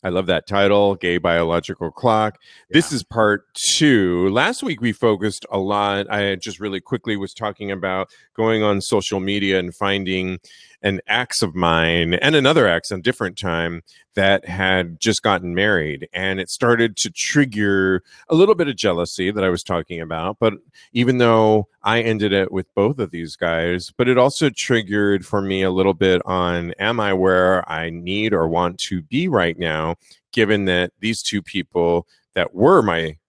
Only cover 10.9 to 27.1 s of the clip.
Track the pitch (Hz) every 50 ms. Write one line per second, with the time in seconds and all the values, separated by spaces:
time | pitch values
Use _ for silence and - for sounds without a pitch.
10.9 | 98 90 - - 104 117 127 - - - 117 95 78 90 87 85 82 82 82 82
11.9 | 85 85 82 82 87 - - 139 156 147 131 131 160 156 123 98 85 85 - -
12.9 | 104 92 85 120 127 - 113 92 87 - 98 92 85 82 85 85 85 82 - _
13.9 | _ _ _ _ _ - 95 95 98 95 - - 87 98 95 92 95 92 90 85
14.9 | 85 76 - 113 104 - - 110 98 90 90 87 87 90 98 107 104 90 76 76
15.9 | 73 67 - - _ 87 92 95 95 95 92 - - - - 120 120 113 117 117
16.9 | 98 - - 107 - - - - - 143 143 131 107 104 107 101 98 95 95 95
17.9 | 95 90 _ _ - - - _ 160 160 185 202 220 175 170 143 127 92 - 104
18.9 | 87 85 87 82 - - 92 92 104 104 95 95 90 85 - - 95 87 80 _
19.9 | 90 82 82 80 80 80 82 92 104 _ 117 110 101 - _ _ _ - - _
20.9 | _ 117 120 120 131 123 120 117 117 113 110 110 107 107 101 _ _ _ - 101
21.9 | 113 117 113 117 113 107 104 104 95 98 95 - - 95 87 _ _ - 98 113
22.9 | 143 135 110 85 80 85 85 80 - - - 85 82 82 82 87 90 90 87 -
23.9 | _ _ 123 123 127 123 123 139 139 - 160 143 113 - - - 131 113 107 92
24.9 | 101 104 104 101 101 98 90 - - 104 98 98 95 95 95 95 92 92 95 95
25.9 | 95 82 98 95 92 87 - - 92 90 90 87 87 87 85 85 90 - 98 107
26.9 | 120 117 107 101